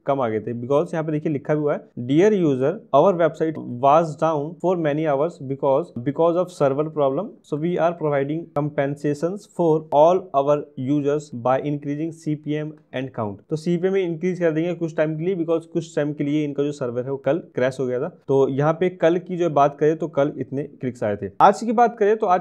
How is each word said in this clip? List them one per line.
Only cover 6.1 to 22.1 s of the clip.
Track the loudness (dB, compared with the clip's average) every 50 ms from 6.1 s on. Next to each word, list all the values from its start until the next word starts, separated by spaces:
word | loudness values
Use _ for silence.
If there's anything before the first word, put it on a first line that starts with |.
| 0 2 2 2 2 2 -2
of | -2 -2
server | 0 0 2 2 0 -2 -4 -2
problem, | 0 0 0 0 -2 -4 -6 -10 -18 _
so | _ -6 -4 -2
we | -2 0 0
are | 0 0 0 -2
providing | -2 -2 0 0 -2 -2 -4 -6 -8 -6 -4 -4
compensations | -4 -2 -2 -2 -2 -2 -2 -4 -2 -2 -2 -2 -2 -4 -4 -6 -12 -10 _
for | 0 2 2 2 2 0 2 4 6
all | 6 6 6 4 0 -2 -2 0
our | 2 2 2 0 -2 -6 -10 -6 -4
users | -2 0 0 0 0 -2 -2 -4 -8 -10 -4 0
by | 0 0 0 0 -2 -4
increasing | -4 -4 -6 -6 -4 -6 -6 -8
सीपीएम | -8 -6 -4 -4 -4 -4 -4 -6 -4 -6 -8 -10 -14 _ _ -8
and | -8 -8 -8 -6 -6
count।" | -6 -6 -6 -10 -10 -8
तो | -8
सीपीएम | -4 -2 -2 0 0 0 0 0
में | 0 0
इंक्रीज | -2 -4 -4 -4 -4 -2 0
कर | 0 0
देंगे | 0 0 0 -2 -2
कुछ | -4 -6 -4 -2
टाइम | -2 -2 -2 -2 -2
के | -2
लिए, | -2 -2
because | -2 -2 -2 -2 -2 -2
कुछ | -4 -6 -6 -6 -4 -2
टाइम | -2 -2 -2 -2
के | -2 -2
लिए | -2 0 0 -2
इनका | -2 -2 -2 -2
जो | -2 -2
सर्वर | -4 -6 -6 -4 -4 -6
है | -4
वो | -6
कल | -4 -2 -2 -2 -2 -4 -6 -4
क्रैश | -2 0 0 0 -2
हो | -4
गया | -4 -2 -4
था। | -4 -6 -8 -8 _ 0
तो | 2 4 4 2
यहाँ | 2 2 2 2 2
पे | 0 -2 -4
कल | 0 2 2 2 2 2
की | -2 -4 -4
जो | -2 -2 0
बात | 4 4 4 4 2 2
करें | 2 2 2
तो | 0 -2 -4
कल | 0 0 0 0 -2 -6
इतने | -8 -8 -6 -8 -8
क्लिक्स | -8 -10 -10 -8 -8 -6 -4 -4
आए | -4 -4
थे। | -4 -6 -6 0 4
आज | 4 4 4 4 0
की | -2 2
बात | 2 2 2 2 2
करें | 2 2